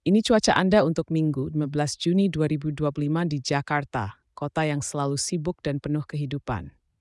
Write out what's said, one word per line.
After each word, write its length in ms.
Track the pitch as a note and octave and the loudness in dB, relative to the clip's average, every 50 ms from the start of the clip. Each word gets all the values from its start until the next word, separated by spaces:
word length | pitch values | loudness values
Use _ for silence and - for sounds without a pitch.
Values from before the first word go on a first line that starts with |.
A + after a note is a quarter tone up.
Ini 240 | _ D#3+ G3 A3 G#3+ | _ 4 2 2 4
cuaca 320 | - A#3 G#3+ - - - | 4 2 4 4 4 2
Anda 240 | - F#3 F#3+ G3 G#3+ | 4 4 6 6 6
untuk 320 | - D#3+ E3 - D#3 _ D#3+ | 4 4 2 -2 -2 _ 0
Minggu, 400 | D#3+ D#3+ D#3 C#3+ C3+ C3+ D#3+ D#3 | 2 2 2 0 0 -4 -2 -2
lima 160 | D3+ D3+ C#3 | -2 -2 -2
belas 240 | C#3+ D3 D3 C#3+ - | -2 -2 -2 -2 -4
Juni 320 | - - E3+ F3 G3 G3 | -2 0 2 4 4 2
dua 240 | G3 D3+ D#3 D#3 D3 | 2 2 0 0 0
ribu 240 | D#3 C#3+ D3 D#3 D3 | 0 -2 -2 -4 -4
dua 160 | C#3+ D3+ D3 | -2 -2 -2
puluh 160 | C#3+ D3+ D3 | -2 -2 -2
lima 160 | C#3+ D#3 E3 | 0 0 0
di 160 | F3 E3 D3+ | 0 0 -2
Jakarta, 800 | C#3 B2+ - C#3+ C#3 C#3 - D3+ D3 C#3+ - - B2+ G2+ G#2 - _ _ _ _ | -4 -2 0 0 0 0 0 -2 -2 -2 -4 -4 -4 -4 -4 -8 _ _ _ _
kota 320 | - D3 D3 _ D#3+ D#3 | -8 -8 -4 _ 0 0
yang 160 | D3+ D3 C#3+ | 0 0 -2
selalu 320 | C3+ - - D3 C#3+ C#3 C#3+ | -4 -4 -4 -2 -2 -2 -2
sibuk 480 | C#3 - - F3+ E3+ D3 F3 F3+ _ | -2 -2 -4 -4 -2 -2 -4 -6 _
dan 160 | - D3+ C#3 | -4 -4 -4
penuh 240 | C#3+ - C#3+ D3 D3+ | -4 -2 -2 -2 -2
kehidupan. 720 | D3 - - D3 D3 C3 C#3 C#3 _ - A2+ F#2 D#2+ C#2+ _ _ _ _ _ _ | -2 -4 -6 -6 -4 -4 -6 -8 _ -6 -6 -6 -8 -12 _ _ _ _ _ _